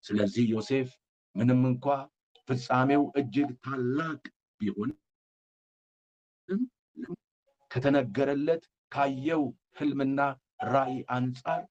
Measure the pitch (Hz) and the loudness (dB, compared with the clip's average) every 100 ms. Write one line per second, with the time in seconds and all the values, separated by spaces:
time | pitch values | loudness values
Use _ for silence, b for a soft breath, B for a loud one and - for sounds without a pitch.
0 | - 104 101 110 117 110 107 135 127 _ | -2 0 2 2 2 0 0 -2 -2 _
1 | _ _ _ - 120 127 127 127 143 139 | _ _ _ 0 4 4 4 0 0 -2
2 | 135 _ _ _ - 127 - 127 131 143 | -4 _ _ _ -4 -4 0 2 4 4
3 | 143 139 131 120 143 123 135 135 123 135 | 2 0 0 0 -2 -4 -8 -4 -2 -2
4 | 160 147 - _ _ _ 208 101 107 302 | -4 -8 -12 _ _ _ -6 -4 -6 -6
5 | _ _ _ _ _ _ _ _ _ _ | _ _ _ _ _ _ _ _ _ _
6 | _ _ _ _ - 196 254 _ _ - | _ _ _ _ -6 -4 -4 _ _ -14
7 | - - _ _ _ _ _ 127 139 143 | -12 -12 _ _ _ _ _ -2 2 2
8 | 123 98 139 143 151 165 _ _ _ 139 | 2 0 0 0 0 0 _ _ _ -2
9 | 139 135 139 160 139 - _ - 147 139 | 0 0 -2 0 0 -4 _ -4 -2 0
10 | 135 139 143 131 _ _ - 131 135 131 | 0 0 -2 -2 _ _ 0 2 2 -4
11 | - 127 127 127 - 165 - | -4 -2 -2 -4 -4 -4 -6